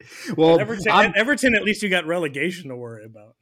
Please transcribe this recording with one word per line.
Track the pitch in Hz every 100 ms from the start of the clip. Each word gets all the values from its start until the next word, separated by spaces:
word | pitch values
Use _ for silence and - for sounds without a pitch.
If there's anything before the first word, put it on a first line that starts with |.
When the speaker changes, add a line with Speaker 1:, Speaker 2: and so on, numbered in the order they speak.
| -
Speaker 1:
<laughs> | - 330 170
Well, | 160 165
Speaker 2:
At |
Everton, | 214 214 196
Speaker 1:
I'm | 185 202
Speaker 2:
at | 196
Everton, | 226 285 254
at | 214
least | 196 202
you | 202
got | 180
relegation | 160 175 156 135 165 180 143
to | 123
worry | 120 113 110
about. | 110 104 _